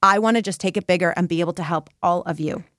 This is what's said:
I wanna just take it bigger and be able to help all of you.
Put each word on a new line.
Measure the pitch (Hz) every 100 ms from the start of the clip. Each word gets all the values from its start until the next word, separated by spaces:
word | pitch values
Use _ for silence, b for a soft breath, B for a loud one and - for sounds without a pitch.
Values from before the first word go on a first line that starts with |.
I | 196 202
wanna | 220 233
just | 202 185
take | 190 196
it | -
bigger | 180 175 165
and | 175
be | 165
able | 170
to | 175
help | 156 165 151 _
all | 185 175
of | - 156
you. | 156 - -